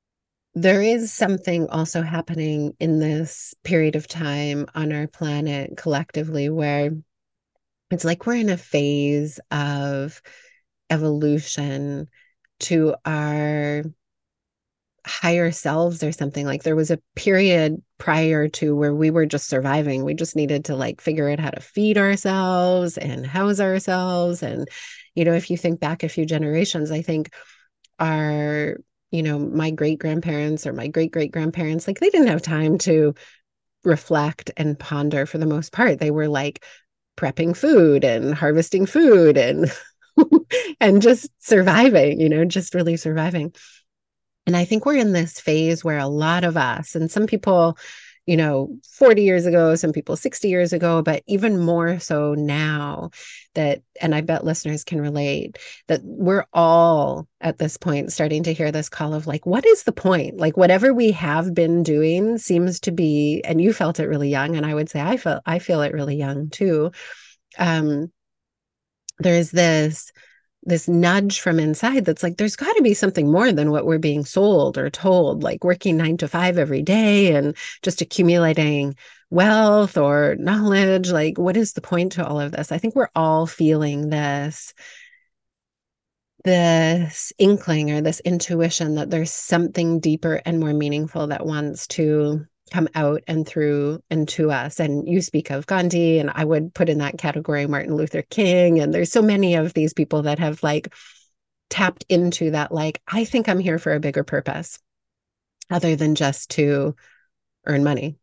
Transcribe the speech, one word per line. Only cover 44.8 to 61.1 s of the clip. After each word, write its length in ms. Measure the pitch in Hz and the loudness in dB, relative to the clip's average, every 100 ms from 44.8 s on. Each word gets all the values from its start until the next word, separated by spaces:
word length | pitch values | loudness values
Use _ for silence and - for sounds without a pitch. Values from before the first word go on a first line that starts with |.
we're 120 | 269 294 | 2 2
in 180 | 220 | 2
this 260 | 180 165 - | 2 -2 -4
phase 440 | - 156 160 165 | -2 0 2 0
where 160 | 165 151 | -2 -2
a 80 | 139 | -2
lot 360 | 147 156 175 | -2 0 0
of 140 | 175 165 | 0 0
us, 380 | 131 117 156 165 | 0 -2 -6 -4
and 160 | 160 | -4
some 160 | - 214 | -2 0
people, 500 | 208 - 180 165 160 - - - _ - | 0 2 4 4 0 -10 -20 -20 _ -2
you 100 | 165 | 0
know, 400 | 156 139 135 233 - | 2 0 -4 -8 -18
forty 280 | - 269 214 | 4 6 8
years 240 | 202 180 175 | 6 4 4
ago, 300 | 170 165 165 | 4 4 4
some 180 | 160 | 0
people 220 | 151 - - | -2 -4 -4
sixty 320 | 269 - 208 | -6 -4 0
years 260 | 180 175 | 2 0
ago, 300 | 170 170 165 | 0 2 2
but 180 | 165 156 - | 2 -2 -2
even 320 | 196 220 196 | 0 2 2
more 400 | 165 170 165 180 | 2 2 0 -2
so 340 | - 151 147 | -2 -2 0
now 800 | 147 147 143 156 151 143 - 165 - - - - | 0 -2 -2 -2 -2 -6 -10 -12 -16 -20 -20 -10
that, 300 | - 147 139 - - | -4 -2 -2 -6 -6
and 140 | 165 151 | -2 -2
I 60 | |
bet 240 | 165 160 - | -2 -2 -2
listeners 380 | 160 156 151 | -4 -4 -8
can 180 | - 160 | -6 -6
relate, 580 | 147 147 143 143 - - - - - | -4 -4 -4 -4 -6 -12 -20 -14 -4
that 140 | 156 | -4
we're 420 | - - 180 196 - | -4 -4 0 0 0
all 760 | - 165 165 170 160 139 135 156 _ | 2 4 6 4 4 0 -4 -10 _
at 180 | 165 - | -6 -4
this 180 | 156 - | -4 -4
point 340 | 180 143 139 | -4 -4 -4
starting 300 | - 151 151 | -4 -2 -2
to 120 | 165 | -2
hear 180 | 160 151 | -2 -2
this 180 | 156 151 | -4 -6
call 240 | - 151 | -6 -6
of, 140 | 156 156 | -4 -4
like, 180 | 151 - | -6 -2
"What 220 | 208 440 | 2 6
is 160 | 440 | 4
the 80 | - | 4
point?" 460 | - 190 185 143 196 | -2 0 0 0 -2
Like, 200 | 160 156 | 0 4
whatever 380 | 180 185 254 247 | 6 6 4 4
we 160 | 226 | 2